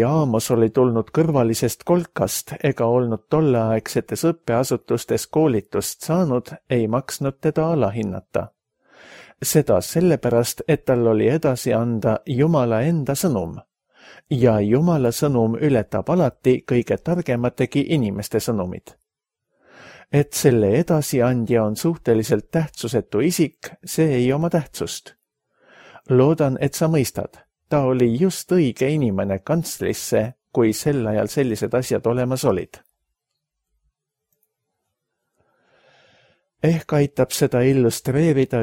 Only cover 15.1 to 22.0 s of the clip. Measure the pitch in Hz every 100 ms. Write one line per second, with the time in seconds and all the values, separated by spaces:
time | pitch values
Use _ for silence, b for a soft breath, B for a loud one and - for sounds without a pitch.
15.1 | - 147 127 110 113 151 123 101 101 101
16.1 | 175 139 - 131 127 - 123 - 98 -
17.1 | 175 170 120 120 - 127 143 139 160 110
18.1 | 98 101 110 - 110 90 90 - - _
19.1 | _ _ _ _ B B B B B B
20.1 | 143 147 - 151 120 101 117 170 156 139
21.1 | 135 120 123 113 117 107 107 165 170